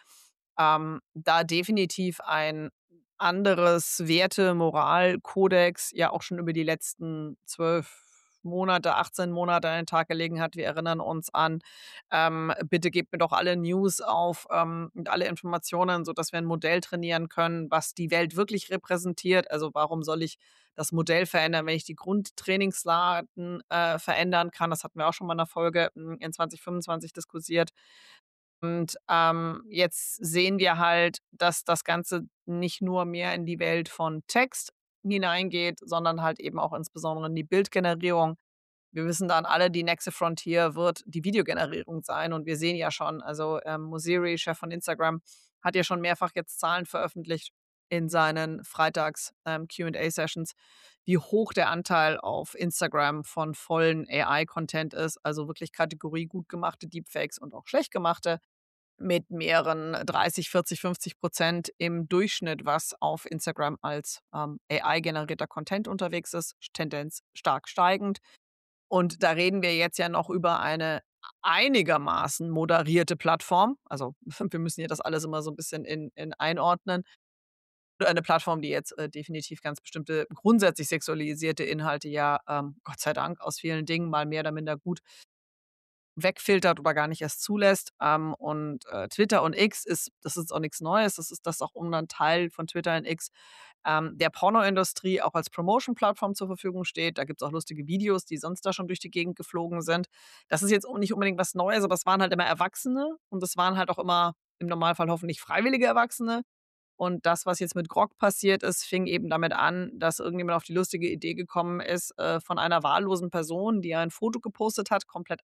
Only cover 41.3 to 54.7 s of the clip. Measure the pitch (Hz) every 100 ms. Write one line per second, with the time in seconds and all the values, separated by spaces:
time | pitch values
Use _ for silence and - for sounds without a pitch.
41.3 | 208 165 165 151 160 - 165 - 139 165
42.3 | 160 156 151 165 175 156 - 151 156 -
43.3 | 151 156 156 156 156 156 160 165 180 175
44.3 | 165 - 160 165 170 - 160 160 160 -
45.3 | - _ _ 175 180 170 180 175 170 180
46.3 | 180 160 - 165 175 175 - 170 175 165
47.3 | 165 - - _ _ _ 170 160 165 156
48.3 | 160 160 160 - - 160 165 156 - -
49.3 | - 165 160 165 - 165 - 165 165 156
50.3 | 170 165 - _ _ - _ - 180 -
51.3 | 214 226 - 165 165 - 170 156 156 -
52.3 | - 165 - 180 - 165 151 143 151 147
53.3 | - 156 151 - 165 165 160 - 143 117
54.3 | 143 160 - 160